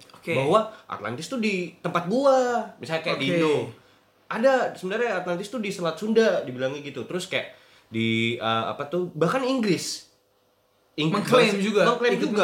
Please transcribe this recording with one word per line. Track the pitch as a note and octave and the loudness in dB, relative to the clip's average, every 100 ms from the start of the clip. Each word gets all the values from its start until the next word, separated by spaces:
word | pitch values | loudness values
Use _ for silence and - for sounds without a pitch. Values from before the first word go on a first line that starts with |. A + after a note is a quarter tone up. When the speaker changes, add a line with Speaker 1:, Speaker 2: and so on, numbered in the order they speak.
| - | -20
Speaker 1:
Oke. | - - | -18 -4
Speaker 2:
bahwa | D#3 C#3 G3 A3 - - | -2 2 2 2 -8 -12
Atlantis | G2 G#2 B2 D#3+ | -8 -6 -8 -6
tuh | C4 | -2
di | G#3+ F#3+ F3+ - | -2 -2 -6 -6
tempat | F3 E3+ E3 | -4 -4 -2
gua, | A#3 C#4 C4 B3 A#3+ G#3 - | 2 4 4 2 -2 -4 -12
misalnya | - D#3+ | -6 -4
kayak | - D3 | -4 -2
di | C3+ | 0
Speaker 1:
Oke. | F3 | 2
Speaker 2:
Indo. | D#3+ C#3 A#2 - _ _ _ _ _ | 2 2 -2 -10 _ _ _ _ _
Ada | G#3 B3+ C4 - | 0 2 4 0
sebenarnya | - F#3 G#3 A#3+ F#3 | -4 -6 -2 -2 -2
Atlantis | F3 F3 G#3 | -4 -6 -6
tuh | B3+ | -6
di | G3+ | -6
Selat | F3 E3+ D#3+ | -4 -4 -4
Sunda, | G#3+ A3+ A3 E3+ | 0 4 4 2
dibilangnya | C#3 B2+ C3 C#3+ | -2 -4 -4 -6
gitu. | C#3+ C3 | -10 -10
Terus | A2+ F3 F3 | -8 -8 -4
kayak | C3 G#2+ - _ _ _ | -4 -4 -14 _ _ _
di, | A2+ A2+ A2+ A2+ A#2+ | -2 0 2 0 -2
eh, | A2 A2+ G2 | -2 -2 -2
apa | A2 C#3+ | -6 -6
tuh, | F3 F3+ | -4 -4
bahkan | D#3 E3 C4 | -2 0 0
Inggris. | B3+ C4+ A3 D3+ - - - _ _ _ _ _ _ _ _ - | 0 0 2 0 -2 -10 -12 _ _ _ _ _ _ _ _ -2
Inggris | D3+ G3+ | 0 0
Speaker 1:
Mengklaim | G3 B3 A3+ G3 | 4 6 6 4
juga, | G3 G3+ F3+ | 2 4 4
Speaker 2:
mengklaim | A#3+ A#3+ | 4 2
Speaker 1:
ikut | - D4+ | 2 0
Speaker 2:
juga. | G#3 | 4